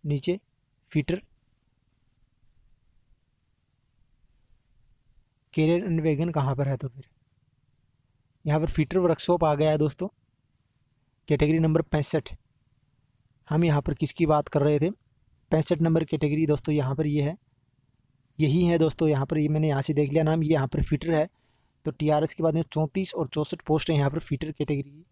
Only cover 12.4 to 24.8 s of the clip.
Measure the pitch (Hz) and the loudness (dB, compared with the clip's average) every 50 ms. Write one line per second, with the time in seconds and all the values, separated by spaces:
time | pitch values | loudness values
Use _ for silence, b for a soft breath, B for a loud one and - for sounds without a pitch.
12.4 | _ _ _ _ _ _ _ _ _ _ _ _ _ _ _ _ _ _ _ _ | _ _ _ _ _ _ _ _ _ _ _ _ _ _ _ _ _ _ _ _
13.4 | _ - 151 160 170 165 147 143 - - 147 - 165 139 - - 165 151 156 147 | _ -2 0 2 2 4 2 2 0 -2 -4 -4 -4 -6 -2 -2 0 2 2 0
14.4 | 147 - - 151 143 151 151 143 147 180 214 _ _ _ _ _ _ _ _ _ | 0 0 0 0 2 2 2 2 0 -2 -2 _ _ _ _ _ _ _ _ _
15.4 | _ _ - 160 156 - 175 147 165 165 160 160 160 - - 143 156 143 147 151 | _ _ 0 0 2 0 0 0 2 2 2 2 0 0 -2 -2 -2 -2 0 0
16.4 | 160 147 147 139 - - 151 147 135 131 139 135 160 147 147 147 139 147 175 - | 0 0 0 -2 0 -2 -2 -2 0 -2 -2 -2 -2 -2 0 0 -2 -2 -4 -8
17.4 | _ _ _ _ _ _ _ _ _ _ _ _ _ _ _ _ _ _ _ - | _ _ _ _ _ _ _ _ _ _ _ _ _ _ _ _ _ _ _ 0
18.4 | 156 139 139 175 180 170 170 165 165 156 - - 165 156 147 135 139 - 165 156 | 0 2 4 4 4 4 4 4 2 2 2 0 0 0 2 0 -2 -2 -2 -2
19.4 | 151 151 151 156 156 156 143 135 127 - 151 139 147 135 143 160 156 156 156 165 | 0 0 0 0 0 0 0 0 -2 -2 0 0 0 2 2 2 2 2 2 0
20.4 | 156 151 160 147 135 127 - - - - 156 135 - 165 165 151 156 175 _ _ | 2 2 2 2 0 -2 -2 -2 0 0 -2 -2 0 0 0 0 0 -2 _ _
21.4 | _ _ _ _ _ _ _ _ _ 156 135 _ 151 151 151 151 156 160 - - | _ _ _ _ _ _ _ _ _ -10 -6 _ 0 2 2 2 0 -2 -2 -2
22.4 | 160 165 151 160 165 _ - 156 156 147 _ 190 190 - - 190 160 127 - 147 | -2 0 0 0 -4 _ -2 -4 -4 -2 _ -6 -6 -4 -4 -6 -6 -4 -2 -4
23.4 | 151 - - 170 - - 160 156 - - 160 147 143 139 143 160 - - 147 131 | -4 -4 -6 -12 -2 -2 0 0 0 0 0 2 2 0 -2 -4 -6 -6 -6 -6
24.4 | - 156 156 _ 151 - 147 139 | -6 -10 -6 _ -4 -4 -2 -4